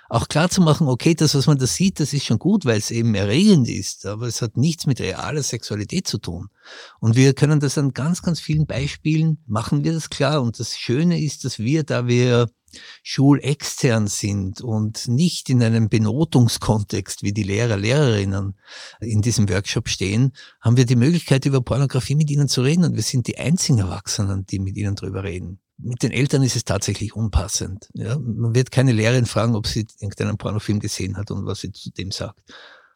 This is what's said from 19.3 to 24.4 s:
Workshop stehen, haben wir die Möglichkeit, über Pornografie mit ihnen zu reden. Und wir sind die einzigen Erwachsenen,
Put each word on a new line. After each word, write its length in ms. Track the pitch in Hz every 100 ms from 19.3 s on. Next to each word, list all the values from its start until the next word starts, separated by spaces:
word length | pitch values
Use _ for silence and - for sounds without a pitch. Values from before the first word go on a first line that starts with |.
| - 107
Workshop 400 | 95 - 120 -
stehen, 440 | - 95 107 135 - - _
haben 160 | 113 120
wir 100 | 123
die 100 | 123
Möglichkeit, 500 | 127 170 - 135 143
über 140 | 135
Pornografie 540 | - 113 139 131 -
mit 160 | 143 151
ihnen 180 | 147 139
zu 140 | -
reden. 220 | 127 170
Und 100 | 156 113
wir 60 |
sind 240 | - 127 -
die 120 | -
einzigen 400 | 123 180 - 120
Erwachsenen, 680 | 92 95 - - 101 98